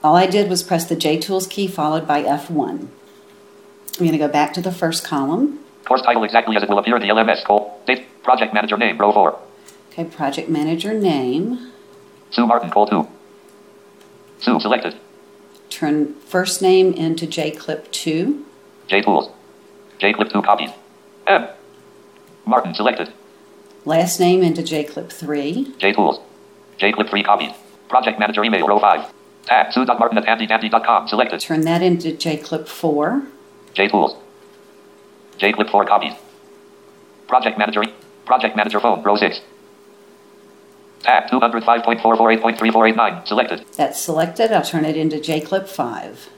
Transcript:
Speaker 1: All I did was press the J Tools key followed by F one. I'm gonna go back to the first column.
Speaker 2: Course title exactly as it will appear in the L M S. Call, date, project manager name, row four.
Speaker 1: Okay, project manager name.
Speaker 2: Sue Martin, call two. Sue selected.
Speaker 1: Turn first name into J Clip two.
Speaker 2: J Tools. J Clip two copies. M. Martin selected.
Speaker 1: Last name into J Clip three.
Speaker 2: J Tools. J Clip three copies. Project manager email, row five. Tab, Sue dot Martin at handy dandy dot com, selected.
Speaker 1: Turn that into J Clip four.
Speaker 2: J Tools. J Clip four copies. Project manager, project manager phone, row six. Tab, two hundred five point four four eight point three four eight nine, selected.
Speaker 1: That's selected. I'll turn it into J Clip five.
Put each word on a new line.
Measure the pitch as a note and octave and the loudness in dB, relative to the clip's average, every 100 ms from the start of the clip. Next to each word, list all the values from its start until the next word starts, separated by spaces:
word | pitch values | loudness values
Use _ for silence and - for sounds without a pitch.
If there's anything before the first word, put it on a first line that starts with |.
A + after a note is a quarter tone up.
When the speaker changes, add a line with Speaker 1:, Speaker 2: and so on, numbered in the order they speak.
Speaker 1:
All | D#3 | 4
I | E3+ F#3+ | 4 4
did | G3+ F3 | 2 0
was | F#3 | -2
press | - E3+ | -2 -4
the | E3+ | -2
J | D#3+ D#3 D#3 | -2 0 -2
Tools | F3 F#3+ F#3 | -2 -4 -4
key | - F#3+ | -4 -4
followed | - D3+ D#3+ D#3+ | -2 -2 -2 -2
by | D3+ | -2
F | - C#3 - | 0 -4 -2
one. | D#3 B2 - - - - - - - - - - - - - | -4 -4 -6 -12 -18 -20 -20 -20 -20 -20 -20 -20 -20 -14 -2
I'm | E3+ | 0
gonna | D#3 | 2
go | D3 | 2
back | D3 D3 | 2 0
to | - | -2
the | F3+ | -6
first | F3+ E3 E3 | -4 -4 -4
column. | - C#3+ C3+ F3+ D4 - - - | -4 -4 -2 0 0 -2 -18 -18
Speaker 2:
Course | - B2+ | -2 0
title | - A#2+ | 2 2
exactly | G#2+ A2+ A2+ G#2+ | 2 2 2 -2
as | |
it | G2+ | 2
will | G2+ | 0
appear | G2+ | 2
in | A#2+ | 0
the | G2+ | 2
L | A2 | 2
M | G#2 | 4
S. | F#2 | 0
Call, | - G#2 - - - | 2 0 0 -10 -4
date, | B2+ - - | -4 -6 -6
project | - B2+ A2 | 0 2 2
manager | G#2+ G#2 G#2 | 0 0 0
name, | A#2 - | 0 2
row | G#2 | 2
four. | G#2 E2 - - - - - - | 4 2 0 -16 -20 -20 -20 -18
Speaker 1:
Okay, | - | -10
project | E3 - C#3+ C#3 D3 | -10 -6 -6 -4 -4
manager | D3+ D3 E3+ G3 | -2 -2 -2 -2
name. | A3 F#3+ C#3+ B2+ C#3 G#3+ B3 - - - - - - _ | 0 0 0 -2 -2 -2 -6 -10 -20 -20 -20 -20 -20 _
Speaker 2:
Sue | - A#2+ | -2 2
Martin, | A#2 E2+ | 2 2
call | G#2 G#2 | 0 2
two. | F#2 D2+ - - - - - - - - - - - - - | 0 -4 -12 -20 -20 -20 -20 -20 -20 -20 -20 -20 -20 -20 -6
Sue | - A#2+ | 0 0
selected. | G#2 B2+ - - - - - - - - - | 0 -2 -2 -10 -20 -20 -20 -20 -20 -20 -16
Speaker 1:
Turn | - D3+ D3+ D3 | -6 -2 0 0
first | - - F#3 F#3 - | -4 -4 -2 -2 0
name | F#3 F#3 F#3 | 4 6 4
into | F3 D#3+ E3 E3 | 2 -2 -2 -4
J | E3+ D#3 | -4 -4
Clip | D#3 - D#3 - | -6 -8 -8 -8
two. | - E3 D#3+ G#3 D4 - - - - - | -6 -4 -2 -2 -4 -8 -20 -20 -20 -2
Speaker 2:
J | G2 | 0
Tools. | G#2+ E2 - - - - - - - - | 2 0 -2 -14 -20 -20 -20 -20 -20 -2
J | G2 | 0
Clip | A2 A2 | 0 -2
two | G#2+ | 0
copies. | G2 G#2 D2 - - - - - - | 2 0 0 -12 -20 -20 -20 -8 0
M. | G3 A#3 - - - - - - - - - - | 2 0 -14 -20 -20 -20 -20 -20 -20 -20 -12 0
Martin | B2+ F#2+ | 0 0
selected. | - A2 A2 D#2 - - - - - - - | -2 -2 -2 -8 -12 -20 -20 -20 -20 -20 -14
Speaker 1:
Last | D3 D#3+ F3+ - | -2 0 0 2
name | F3 F#3 | 4 4
into | F3 D#3+ | 4 0
J | D#3+ D#3 | -4 -4
Clip | D3 - - | -6 -10 -14
three. | - D3+ D3 C#3+ G3 C#4 - | -14 -6 -4 -4 -6 -8 0
Speaker 2:
J | - | 0
Tools. | - E2+ - - - - - - - | 2 2 0 -10 -20 -20 -20 -20 -2
J | G2 | -2
Clip | A2 A2 | 0 -2
three | G2+ | 0
copies. | G2+ G2+ - - - - - | 2 0 0 -12 -20 -20 0
Project | B2 A#2 - | 0 0 0
manager | G#2+ G#2+ | -2 0
email, | A2+ G2+ D#2+ | 0 2 4
row | G#2 | 4
five. | G2+ E2 - - - - - | 4 2 -2 -18 -20 -20 2
Tab, | B2 - | 2 4
Sue | B2+ B2 | 0 0
dot | A#2+ | 2
Martin | A#2 A2 | 2 2
at | A2 | 0
handy | A2+ G#2+ | -2 0
dandy | A2 G#2+ | -2 2
dot | A2+ | 0
com, | A2 G#2+ G#2+ | 2 0 0
selected. | G#2 A#2+ - | -2 0 -2
Speaker 1:
Turn | - D#3+ | -4 -2
that | D#3+ E3+ | 0 2
into | F#3 E3+ E3+ | 2 0 -2
J | D#3+ E3+ D3+ | -6 -6 -6
Clip | - D#3+ - | -6 -8 -8
four. | - E3 D3 D#3 C4+ C#4 - - - - | -6 -2 0 0 -2 -6 -18 -20 -20 -12
Speaker 2:
J | - G2+ | -2 0
Tools. | G#2 D2 - - - - - - - - - - - - - | 2 0 -4 -20 -20 -20 -20 -20 -20 -20 -20 -20 -20 -20 -2
J | G2 | 0
Clip | G#2+ G#2 | 0 0
four | G2+ | 2
copies. | G2 G2+ D2 - - - - - - - - - - - - | 4 2 0 -10 -20 -20 -20 -20 -20 -20 -20 -20 -20 -20 0
Project | B2+ A#2 A2 | 0 0 0
manager, | G#2 G#2 A2+ - - - - | -2 0 -4 -8 -20 -20 0
project | B2+ A2+ A2 | 0 0 -2
manager | G#2 G#2+ | -2 2
phone, | A#2+ F#2 | 2 2
row | G2+ G#2 | 2 2
six. | - - - - - - - - - - - - - - - - - - | 0 -2 -16 -20 -20 -20 -20 -20 -20 -20 -20 -20 -20 -20 -20 -20 -20 -6
Tab, | - A#2+ - | 2 2 2
two | B2+ | 0
hundred | A#2 A2+ | 0 0
five | A2 A#2 | 0 2
point | A#2 A2+ | 2 0
four | A#2 A2+ | 2 4
four | A2+ | 4
eight | A2 | 4
point | A2+ A2+ | 0 0
three | A2+ | 0
four | A2+ A2 | 4 4
eight | A2 | 4
nine, | A2 F2 | 0 -2
selected. | - G#2+ B2+ - - - | -4 -2 -2 -4 -10 -4
Speaker 1:
That's | C#3 - | -4 -4
selected. | - D#3+ F3 E3+ A3+ | -4 -2 -2 0 0
I'll | G3+ | 0
turn | - E3 | 0 -2
it | D#3 D#3 | -2 0
into | D#3 D3+ | -2 -4
J | D3+ D#3 | -4 -4
Clip | - F#3+ F#3+ | -2 -6 -6
five. | - A#2+ A2 - G#2 - | -8 -8 -8 -12 -18 -20